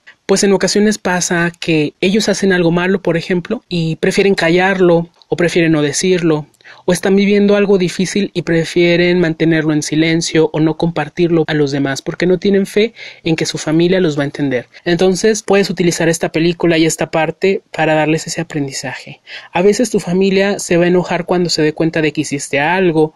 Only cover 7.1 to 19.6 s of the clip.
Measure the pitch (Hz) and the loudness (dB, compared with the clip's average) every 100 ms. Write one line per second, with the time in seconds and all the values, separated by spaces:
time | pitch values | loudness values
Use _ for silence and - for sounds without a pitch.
7.1 | 196 202 208 202 202 202 196 180 - 180 | 2 4 2 4 2 2 2 0 -2 -4
8.1 | 208 196 175 - 165 156 175 175 175 175 | -2 -4 -4 -2 -2 0 0 2 2 2
9.1 | 180 165 160 165 160 156 151 147 151 160 | 2 0 0 0 2 0 -2 -2 0 0
10.1 | 165 165 160 160 151 156 156 170 165 151 | 0 0 0 0 0 -2 0 -2 -2 -6
11.1 | - 170 165 151 156 143 139 139 135 - | -2 0 2 0 0 0 0 -4 -4 -8
12.1 | 165 175 180 202 196 196 208 226 - - | -4 0 0 2 0 0 0 -2 -4 -20
13.1 | - 165 160 156 - 156 160 175 185 175 | -8 -4 -2 -4 -6 -2 2 2 2 0
14.1 | 147 143 - 143 127 - - 175 170 190 | -2 -4 -4 -4 -4 -6 -10 -4 2 2
15.1 | 185 220 220 - 196 196 180 175 160 165 | 2 0 -2 0 0 0 0 -2 0 -2
16.1 | 160 170 160 170 175 170 160 160 - 160 | 0 -2 0 -2 0 0 2 2 0 -4
17.1 | 165 156 - 190 196 - - 156 156 151 | -2 -2 -2 -2 -2 -6 -2 0 2 0
18.1 | 156 - - 165 156 139 135 - - - | -2 -4 -8 -6 -6 -6 -8 -10 -12 -16
19.1 | - - - - 165 | -20 -20 -20 -8 0